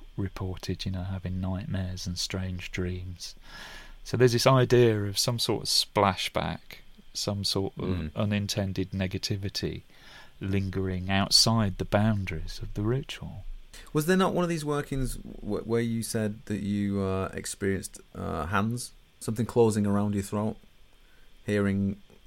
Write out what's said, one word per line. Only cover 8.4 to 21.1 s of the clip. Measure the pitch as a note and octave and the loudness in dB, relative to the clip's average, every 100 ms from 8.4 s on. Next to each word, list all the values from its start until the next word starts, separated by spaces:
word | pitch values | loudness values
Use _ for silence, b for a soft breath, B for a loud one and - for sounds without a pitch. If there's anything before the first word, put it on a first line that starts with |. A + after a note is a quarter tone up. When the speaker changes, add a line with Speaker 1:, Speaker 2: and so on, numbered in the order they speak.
| G2+ - G2 F#2+ F#2 | 0 -2 -2 -2 -2
Speaker 1:
negativity | G2 F#2 F#2+ - G2+ G2 - E2+ D2+ - B B B B B | -2 -2 -2 -4 -4 -4 -4 -4 -4 -12 B B B B B
lingering | G2 G2 G2 F#2+ F#2+ F#2 F#2 | -2 0 0 -2 -2 -2 0
outside | G2 G2+ - A#2+ A2+ G2+ - | 2 4 4 6 4 2 0
the | F2+ | 0
boundaries | G#2 A2 G2+ F#2 D#2+ - - | 4 4 2 -2 -4 -6 -8
of | - | -8
the | - | -4
ritual. | G#2 C3 D3+ - D#2 G2 - - - B B | 0 0 -4 -10 -10 -10 -10 -12 -14 B B
Speaker 2:
Was | D3+ D#3 | -2 2
there | F#3 | 4
not | F#3 | 4
one | E3+ | 2
of | F3 | 0
these | E3 D3 | -2 -2
workings | D3 C#3+ C3+ B2 - - - | -2 -2 -2 -2 -4 -10 -12
w-, | - G2+ | -4 -4
where | A2 A#2 | 0 0
you | A#2 A2+ | 0 -2
said | A2 A2+ G#2+ G#2+ - | -2 0 -2 -4 -6
that | G#2+ | -4
you, | G2+ G2+ G2+ G2 | 0 0 2 0
uh, | F#2+ F#2+ F#2+ | 0 0 -2
experienced, | - F#2 - G2 G2 - - - F#2 | -6 -10 -4 -2 -2 -4 -14 -18 -10
uh, | F#2 E2 D2+ | -6 -4 0
hands, | G2 A2 A#2+ - - - - | 0 0 -2 -8 -16 -20 -12
something | - A2 A2 | -6 -2 0
closing | B2 A2+ G#2 G2+ | 6 6 6 2
around | G2+ G#2 G2 | 2 2 0
your | |
throat, | G2 G#2 G#2+ - - - - b b | -2 -2 -2 -4 -14 -20 -20 b b